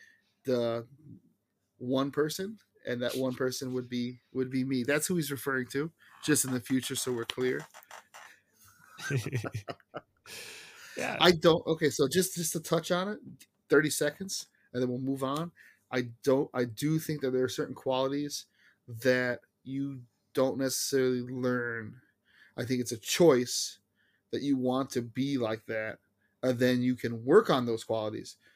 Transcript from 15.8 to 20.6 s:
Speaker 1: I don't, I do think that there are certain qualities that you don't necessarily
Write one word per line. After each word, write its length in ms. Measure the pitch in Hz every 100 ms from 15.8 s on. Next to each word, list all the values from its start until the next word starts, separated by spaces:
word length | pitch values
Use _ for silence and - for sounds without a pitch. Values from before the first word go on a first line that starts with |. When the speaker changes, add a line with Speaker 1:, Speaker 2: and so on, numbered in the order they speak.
| _
Speaker 1:
I 180 | 127 120 117
don't, 260 | - 135 -
I 120 | 127 123
do 340 | 107 147 160
think 220 | 156 151
that 100 | 131
there 120 | 127
are 60 | 127
certain 240 | - - 120
qualities 680 | 131 131 135 143 147 - - _ _ _ - 113
that 360 | 127 127 123 120 _ _
you 380 | 127 135 139 135 120 _ _
don't 240 | - 131
necessarily 640 | 123